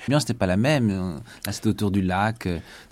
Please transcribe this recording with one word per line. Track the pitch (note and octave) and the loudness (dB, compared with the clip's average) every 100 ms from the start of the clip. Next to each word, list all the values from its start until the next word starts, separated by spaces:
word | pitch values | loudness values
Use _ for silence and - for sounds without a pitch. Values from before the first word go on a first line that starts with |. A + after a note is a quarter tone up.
| - | 0
L'ambiance | D3 - | 2 2
n'est | A#2 | 0
pas | F#2 | 0
la | F#2+ | 2
même. | C3 D3 A2 F#2+ F2+ D2 - - - | 2 2 2 0 -2 -6 -12 -10 -8
Là, | |
c'était | G#2 A2 | -2 -2
autour | - G#2 | 0 0
du | G2 | 2
lac, | F#2 F#2 G#2+ A#2 F2+ | 2 2 0 0 -4
euh, | E2+ - - - | -4 -8 -18 -10